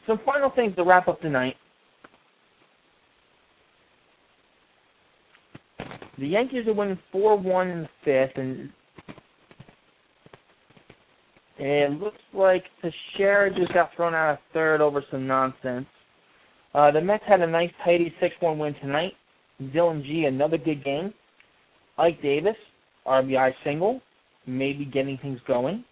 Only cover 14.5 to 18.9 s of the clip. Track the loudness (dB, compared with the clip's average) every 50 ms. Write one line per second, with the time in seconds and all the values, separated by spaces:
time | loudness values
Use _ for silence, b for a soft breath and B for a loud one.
14.5 | _ 0 2 2 4 4 2 2 2 -2 -6 -4 -8 -8 -4 -2 0 0 0 0
15.5 | -4 _ -8 -8 -6 -6 -10 -12 _ _ _ _ _ _ b b b b b b
16.5 | b b b b _ 4 6 6 6 4 2 0 -2 -2 2 2 4 4 4 2
17.5 | 0 0 0 -2 -4 -4 0 2 2 2 2 -2 -2 -2 -2 -2 -2 -2 -2 -2
18.5 | -2 -2 -4 -6 -6 -8 -8 -4